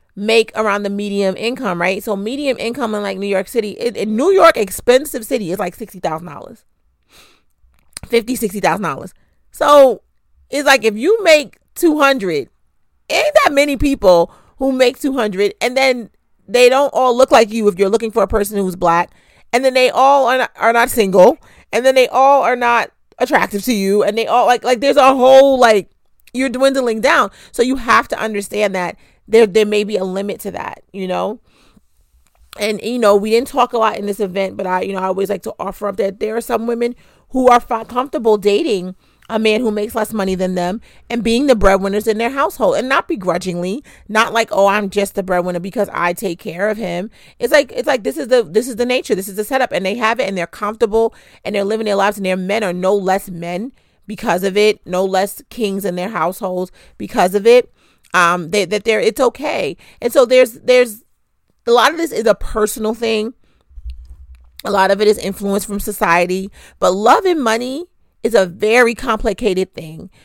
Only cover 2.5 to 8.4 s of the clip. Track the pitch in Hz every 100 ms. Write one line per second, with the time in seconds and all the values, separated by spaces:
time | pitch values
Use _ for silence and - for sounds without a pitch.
2.5 | - 233 247 226 208 202 190 202 190 190
3.5 | 240 214 - 240 175 214 214 349 381 330
4.5 | - 190 - - 254 - 254 220 254 170
5.5 | 196 180 - 214 180 170 160 175 143 -
6.5 | 226 _ _ _ _ _ - _ _ _
7.5 | _ _ _ _ - - 233 226 254